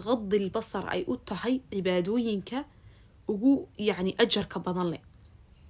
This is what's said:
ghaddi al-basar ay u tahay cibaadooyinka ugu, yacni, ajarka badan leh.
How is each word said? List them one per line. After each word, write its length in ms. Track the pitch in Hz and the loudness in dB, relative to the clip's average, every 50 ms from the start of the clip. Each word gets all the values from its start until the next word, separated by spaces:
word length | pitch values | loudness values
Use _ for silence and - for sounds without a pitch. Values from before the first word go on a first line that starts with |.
| 180 | -2
ghaddi 320 | 208 254 233 214 190 202 | 0 0 0 0 0 0
al-basar 480 | 208 196 185 - 226 220 - - 202 180 - | 0 0 0 -2 -4 -4 -2 -4 -4 -4 -4
ay 160 | - 180 - | -4 -4 -2
u 100 | - 254 | -2 -4
tahay 440 | 247 - - - 170 - 226 262 262 - - | -6 -6 -8 -8 -4 -2 0 0 -2 -2 -4
cibaadooyinka 920 | - 196 180 185 180 180 175 185 220 247 233 226 214 196 180 - 233 262 294 - - - - - - - - - - - - - | -6 -2 0 2 2 2 2 2 0 0 0 0 -2 -2 -4 -4 -6 -6 -6 -8 -12 -20 -20 -20 -20 -20 -20 -20 -20 -10 -6 -4
ugu, 400 | 220 196 214 269 277 262 - - - - | -2 4 6 6 6 6 2 -4 -8 -2
yacni, 360 | 214 208 196 - 185 190 - - | 0 0 0 2 0 0 2 2
ajarka 400 | 233 226 - 208 185 - - 185 | 2 4 4 0 -2 -2 -6 -6
badan 300 | 170 185 180 180 180 175 | -4 -2 -2 0 0 -2
leh. 100 | 156 - - - - - - - - - - - - - - - | -2 -4 -10 -18 -20 -20 -20 -20 -20 -20 -20 -20 -20 -20 -20 -20